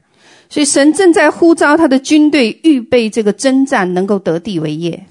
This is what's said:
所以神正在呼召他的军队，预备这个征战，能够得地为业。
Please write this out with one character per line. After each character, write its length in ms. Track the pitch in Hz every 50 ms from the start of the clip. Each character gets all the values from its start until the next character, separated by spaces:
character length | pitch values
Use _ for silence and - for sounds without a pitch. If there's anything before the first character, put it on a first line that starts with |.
| _ _ _ _ _ _ _ _ _ _
所 140 | - 302
以 20 | 294
神 300 | - - 294 277 302 294
正 180 | 403 392 339
在 180 | 330 403 302 302
呼 240 | - - 349 330 330
召 220 | - 339 285 294
他 100 | 320 330
的 120 | 277 269 -
军 320 | - - 294 302 302 302
队， 280 | 302 294 240 214 - _
预 180 | - 320 285 254
备 300 | 226 - 254 247 226 214
这 120 | - 233
个 100 | 214 202 196
征 320 | - - 262 262 269 269
战， 260 | - 285 220 185 180
能 140 | 180 180 196
够 120 | 196 208 190
得 200 | - 185 160 175
地 200 | - 226 190 160
为 160 | 151 147 151
业。 300 | 156 170 165 165 - 196 -